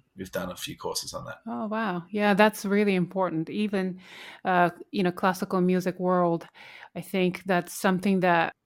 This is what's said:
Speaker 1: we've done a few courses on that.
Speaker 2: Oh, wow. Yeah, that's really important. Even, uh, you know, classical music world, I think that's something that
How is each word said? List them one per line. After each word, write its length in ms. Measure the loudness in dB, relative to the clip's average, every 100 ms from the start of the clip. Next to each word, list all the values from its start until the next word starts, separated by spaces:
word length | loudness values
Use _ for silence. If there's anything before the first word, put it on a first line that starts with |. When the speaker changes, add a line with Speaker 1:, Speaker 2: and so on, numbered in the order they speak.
| _ -16
Speaker 1:
we've 140 | -10
done 180 | -8 -8
a 60 | -10
few 220 | -12 -10
courses 360 | -8 -8 -8
on 120 | -12 -12
that. 140 | -14 -10
Speaker 2:
Oh, 200 | -8 -6
wow. 360 | -4 -4 -6 -6
Yeah, 240 | 0 2
that's 300 | 4 4 2
really 320 | 0 2 2 2
important. 540 | 0 -2 -2 -2 -4
Even, 500 | -4 -2 -2 -4 -6 -14 -20 -20 -6 0
uh, 240 | 4 4 0 -6
you 120 | 0
know, 80 | 0
classical 480 | 2 0 0 -2 2
music 400 | 2 2 0 -2
world, 480 | 2 2 2 0 -4 -20 -20 -20 -14 -14
I 60 |
think 420 | -4 0 0 0 0
that's 280 | 0 -2
something 480 | -2 0 2 2 4
that 320 | 4 4 2 -4